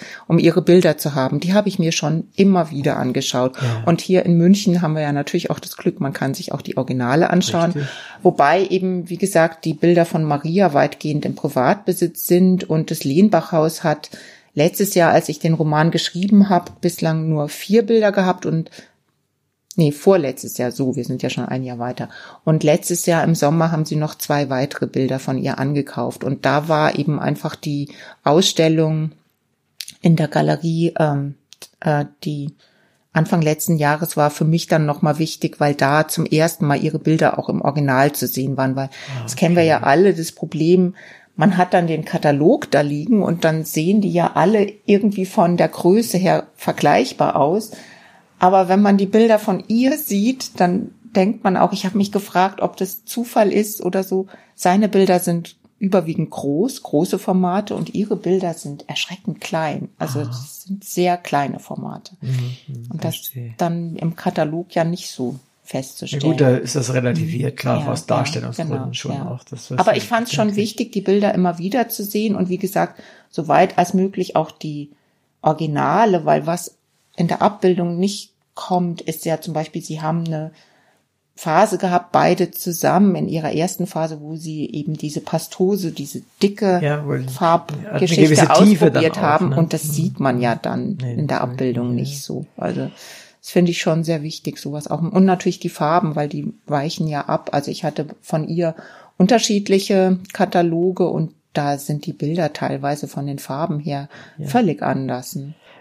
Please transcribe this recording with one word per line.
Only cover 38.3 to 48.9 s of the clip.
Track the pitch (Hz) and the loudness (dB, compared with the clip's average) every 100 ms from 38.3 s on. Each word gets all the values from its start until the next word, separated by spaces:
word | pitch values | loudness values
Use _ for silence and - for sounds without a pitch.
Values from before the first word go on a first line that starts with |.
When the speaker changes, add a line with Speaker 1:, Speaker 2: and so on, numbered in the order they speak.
| - 135 131 | -4 -4 -2
Speaker 1:
waren, | 131 131 | -2 -2
weil | 135 - - 131 | -6 -10 -12 -10
Speaker 2:
Ah, | |
Speaker 1:
das | 113 - | -8 0
kennen | 170 175 | 4 6
wir | |
Speaker 2:
okay. | 160 | 4
Speaker 1:
ja | 147 | 4
alle, | - 151 196 | 4 6 6
das | 165 165 | 2 -4
Problem, | - 160 151 160 185 180 - - - _ | -8 -6 0 4 4 4 -2 -16 -20 _
man | - 214 175 | 0 2 4
hat | 180 | 2
dann | 185 170 | 2 2
den | 156 - | -2 -4
Katalog | 131 151 143 160 294 - | 0 2 4 4 4 2
da | 143 | 0
liegen | 147 147 165 214 | 2 -2 0 2
und | - 170 | 2 0
dann | 160 160 156 | 0 0 -2
sehen | 156 165 214 | -2 2 2
die | 196 | 2
ja | 170 165 | 2 0
alle | - 175 220 202 - - | 2 4 4 0 -2 2
irgendwie | 202 214 202 185 | 4 2 0 -2
von | - 175 175 | 2 2 2
der | 160 | 0
Größe | - 175 214 233 180 | 2 2 4 2 0
her | 185 156 - - | 2 0 -2 -8
vergleichbar | - 160 147 180 262 - 143 - | -6 0 4 4 2 0 0 2
aus. | 143 202 226 - - - - _ _ - | 2 0 -4 -14 -20 -20 -20 _ _ 0
Aber | 185 190 185 | 4 6 4
wenn | 190 | 4
man | 202 | 6